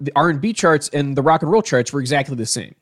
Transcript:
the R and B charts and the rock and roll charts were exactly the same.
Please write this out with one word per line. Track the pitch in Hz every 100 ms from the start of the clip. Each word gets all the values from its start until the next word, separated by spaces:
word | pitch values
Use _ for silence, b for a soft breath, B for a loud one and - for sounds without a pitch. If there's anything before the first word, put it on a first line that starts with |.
the | 139 139
R | 165
and | 147
B | 196
charts | 220 175 151 -
and | 147 143 135
the |
rock | 139 160
and | 151
roll | 214
charts | 208 127 120
were | 143
exactly | 127 143 139 127
the | 110
same. | - 71 -